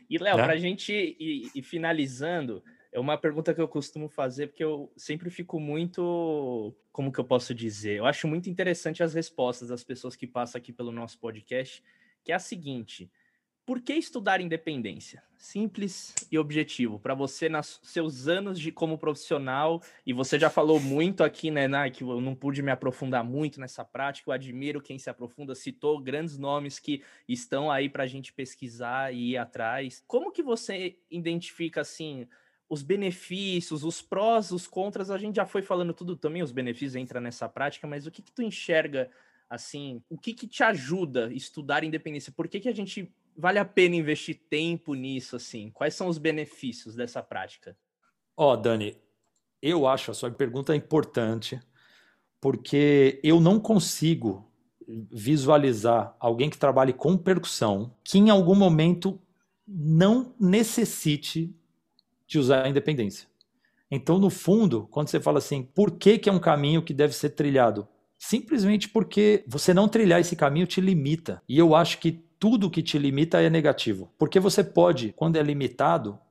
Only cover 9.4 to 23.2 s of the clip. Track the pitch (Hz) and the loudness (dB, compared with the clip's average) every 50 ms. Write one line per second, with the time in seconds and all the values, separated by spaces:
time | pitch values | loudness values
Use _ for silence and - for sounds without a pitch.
9.4 | 127 123 120 - 123 120 123 120 - - 127 123 - 127 - - - 123 - 123 | -2 -2 -2 -4 -8 -12 -12 -12 -12 -14 -14 -14 -14 -16 -14 -14 -14 -10 -8 -6
10.4 | 123 120 - 123 120 - 120 - 123 117 117 117 117 113 - _ - 113 110 107 | -6 -6 -8 -14 -14 -16 -14 -12 -12 -12 -10 -12 -12 -14 -14 _ -12 -12 -12 -12
11.4 | 104 - 123 131 135 135 - - _ _ _ _ _ _ _ _ _ - 165 185 | -12 -8 -6 -6 -6 -8 -12 -20 _ _ _ _ _ _ _ _ _ -4 -4 -4
12.4 | - - 240 180 156 139 135 123 113 - - - 90 - _ _ _ _ _ _ | -6 -8 -14 -12 -10 -10 -10 -10 -10 -14 -16 -20 -20 -20 _ _ _ _ _ _
13.4 | _ _ _ _ _ - 349 247 - - 277 330 320 - - 247 196 208 190 185 | _ _ _ _ _ -8 -8 -8 -6 -6 -4 -4 -4 -6 -8 -6 -2 0 0 0
14.4 | 180 170 160 160 - 165 151 131 110 101 82 - - - - - _ _ _ _ | -2 -4 -6 -6 -6 -6 -8 -6 -6 -8 -10 -12 -16 -20 -20 -20 _ _ _ _
15.4 | - - - 202 220 214 - - 202 190 185 - - - - - - - - 156 | -20 -12 -8 -6 -6 -6 -6 -6 -8 -8 -8 -10 -16 -14 -12 -12 -10 -4 -2 -2
16.4 | 156 147 147 156 151 151 - - 123 113 104 101 - - 135 135 139 135 - - | -2 -2 -2 -4 -4 -4 -4 -4 -4 -4 -4 -6 -8 -6 -6 -4 -6 -6 -6 -4
17.4 | 165 160 160 151 147 - - - _ - - 175 165 156 139 123 131 151 175 190 | -4 -2 -2 -4 -6 -8 -12 -20 _ -10 -6 -6 -4 -4 -6 -6 -4 -2 -2 -2
18.4 | 202 202 185 175 147 160 156 - 165 160 160 151 - 156 147 147 - - 170 139 | -2 -6 -8 -8 -8 -10 -8 -4 -4 -4 -4 -4 -4 -6 -6 -6 -6 -6 -4 -4
19.4 | 135 131 131 139 151 160 165 170 - - - _ - - 123 123 131 - - 147 | -4 -4 -2 -2 0 -2 -2 -4 -8 -14 -20 _ -8 -6 -4 -4 -2 0 0 2
20.4 | 156 151 - 175 151 156 156 151 139 135 135 147 160 185 190 - 165 147 - - | 2 2 2 2 2 4 4 2 2 0 -2 0 0 0 0 0 0 0 0 -4
21.4 | - 156 156 143 139 135 139 139 143 131 127 - 131 123 123 120 127 135 135 131 | -6 -4 -2 -2 -2 0 0 -2 -2 -4 -6 -8 -10 -8 -6 -6 -6 -6 -6 -6
22.4 | 139 139 139 143 139 139 131 139 - 131 127 - 143 131 127 123 | -6 -6 -6 -4 -2 -2 -2 -2 -4 -6 -6 -6 -6 -4 -4 -4